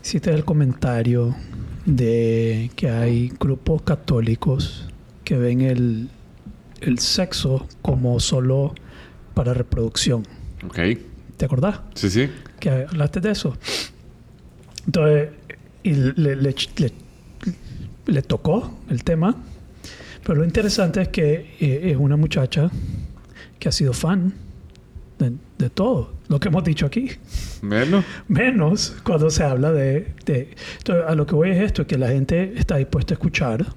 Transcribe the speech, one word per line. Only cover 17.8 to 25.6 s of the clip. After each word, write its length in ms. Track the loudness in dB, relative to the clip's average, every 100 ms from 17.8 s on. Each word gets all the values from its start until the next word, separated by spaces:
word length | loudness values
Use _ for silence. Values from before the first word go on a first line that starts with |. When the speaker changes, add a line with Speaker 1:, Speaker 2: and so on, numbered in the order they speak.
| -14 -10 -2
Speaker 1:
le 140 | 0
tocó 520 | 0 -2 0 0 -2 -12 -6
el 140 | -4
tema, 320 | 0 2 2 0 -6 -18 -20 -20 -20 -18 -18 -10
pero 160 | 0 2
lo 60 | 2
interesante 560 | 2 2 2 2 2
es 60 | 0
que, 460 | 2 2 2 -4 -2
eh, 320 | 0 2 2
es 60 | 2
una 180 | 4 4
muchacha 540 | 2 2 0 2 0 0 -6 -6 -8 -14 -20 -20 -20 -6
que 100 | -4
ha 20 |
sido 220 | 0 0
fan 400 | 0 0 2 0 -2 -14 -18 -20 -20 -20 -20 -20 -2
de, 140 | -2 -2 -14
de 120 | -4